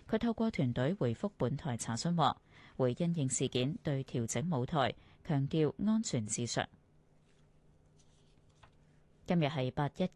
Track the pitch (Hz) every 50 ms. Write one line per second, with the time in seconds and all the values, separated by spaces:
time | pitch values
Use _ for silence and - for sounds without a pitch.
0 | - - - 220 - 233 220 - 226 226 - - 151 123 117 127 127 143 190 -
1 | 147 120 117 - - 202 - - 139 120 135 147 - 151 120 110 - - 117 -
2 | - 170 175 170 151 123 - - - _ - - - - - - 135 123 123 -
3 | 175 170 170 170 139 131 - - 139 123 - 127 123 135 156 - - - 143 135
4 | 135 - - 131 117 113 - 120 131 180 170 123 123 - - 151 131 113 - -
5 | - - - - - - 160 139 135 147 - 160 156 143 - - 202 208 220 220
6 | 226 - - 127 107 107 - - 120 113 - 143 - - - - _ _ _ -
7 | _ _ _ - _ _ _ _ - - - - _ - - _ _ _ _ -
8 | - - - _ - - - - - - _ _ - - - - - - _ -
9 | - - - _ - - 185 175 156 135 143 131 127 127 - - 147 139 - -
10 | 185 180 -